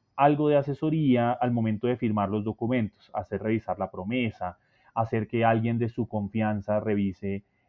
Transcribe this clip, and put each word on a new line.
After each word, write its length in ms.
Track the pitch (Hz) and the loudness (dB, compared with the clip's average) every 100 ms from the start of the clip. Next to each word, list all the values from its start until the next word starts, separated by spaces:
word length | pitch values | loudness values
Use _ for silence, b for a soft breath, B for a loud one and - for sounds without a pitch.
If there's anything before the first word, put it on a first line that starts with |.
| _ - | _ 2
algo 320 | 143 147 151 | 4 4 4
de 80 | 147 | 2
asesoría 760 | 143 139 156 160 147 123 117 | 2 -2 0 2 4 4 4
al 200 | 123 123 | 0 0
momento 360 | 120 110 104 120 | 2 0 0 0
de 80 | 120 | 0
firmar 320 | 117 107 98 | 0 0 0
los 160 | 107 | 0
documentos, 680 | 104 107 117 127 104 - - | -2 -4 -2 -2 -2 -6 -10
hacer 280 | 107 95 98 | -8 -6 -4
revisar 380 | 110 110 - 95 | -2 -2 -2 -4
la 100 | 95 | -6
promesa, 680 | 95 95 127 120 - 90 87 b b b - | -6 -4 -2 -2 -4 -8 -10 b b b -4
hacer 320 | 113 113 107 | -2 -2 -2
que 180 | 120 113 | 0 2
alguien 320 | 113 113 117 | 2 0 0
de 120 | 117 | -2
su 180 | - 113 | -4 -4
confianza 720 | 107 101 110 107 107 98 104 | -4 -4 -2 -2 -2 -2 -2
revise, 640 | 110 101 98 92 101 98 - _ | 0 0 0 -4 -6 -8 -10 _